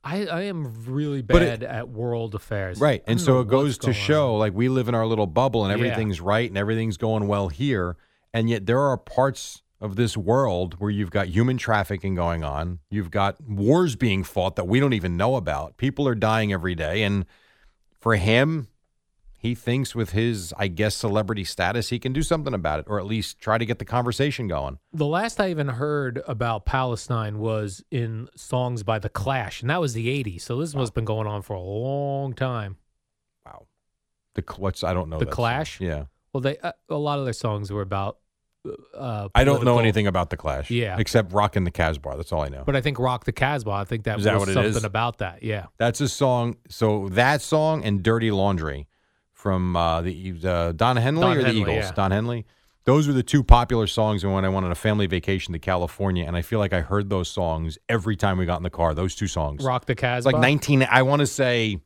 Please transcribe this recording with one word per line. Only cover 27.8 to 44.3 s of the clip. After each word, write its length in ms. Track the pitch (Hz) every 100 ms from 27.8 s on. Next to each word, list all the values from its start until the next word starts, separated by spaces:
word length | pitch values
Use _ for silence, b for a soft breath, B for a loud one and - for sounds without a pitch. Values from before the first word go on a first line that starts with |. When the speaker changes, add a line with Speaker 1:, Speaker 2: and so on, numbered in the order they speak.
| -
Speaker 1:
in 400 | 131 117 110 123 -
songs 460 | - 127 123 120
by 140 | 101 110
The 120 | -
Clash, 500 | - 101 135 101 -
and 80 | 120
that 140 | 170
was 100 | 151
the 160 | 113 113
eighties. 360 | 139 113 85
So 120 | - 123
this 140 | 165
Speaker 2:
Wow. 80 | 143
Speaker 1:
must 100 | 120
have 40 |
been 100 | 120
going 220 | 110 110 107
on 160 | 104
for 100 | 95
a 80 | 101
long 720 | 90 104 127 139 143 139 139
time. 460 | 123 131 120 101 98 _ _ _ _ _ _
Speaker 2:
Wow. 220 | - - _ _ _ _ _ _ _
The 80 | - -
Cl-, 120 | -
what's, 220 | 95 -
I 120 | 87
don't 160 | 90 80
know 80 | 80
Speaker 1:
The 80 | 117
Speaker 2:
that 60 |
song. 40 | -
Speaker 1:
Clash? 420 | 117 131 156 -
Speaker 2:
Yeah. 260 | 92 76 73 _ _
Speaker 1:
Well, 80 | 139
they, 160 | 131 -
uh, 140 | 175 - _
a 60 | 151
lot 220 | 147 143
of 80 | 131
their 80 |
songs 360 | 110 120 104 98
were 120 | 101
about, 340 | 95 98 98 - _ _ _ _ - - - -
uh, 320 | 131 110 101
Speaker 2:
I 100 | -
don't 120 | 139 127
know 200 | 123 120
Speaker 1:
political 20 |
Speaker 2:
anything 260 | 113 107 101
about 240 | 92 85
The 80 | 85
Clash, 320 | 78 67 76
Speaker 1:
Yeah. 260 | 117 110 92
Speaker 2:
except 360 | 104 120 98
Rockin' 300 | 98 104 104
the 60 | 87
Casbah. 440 | - 82 78 71 69
That's 160 | 82
all 80 | 80
I 80 | 71
know. 140 | 67
Speaker 1:
But 120 | 69 139
I 40 |
think 180 | 139 127
Rock 280 | 127 123 -
the 60 |
Casbah, 380 | - 135 147 107
I 120 | 98
think 200 | 101 117
that 160 | 107 104
Speaker 2:
Is 40 |
that 80 | 104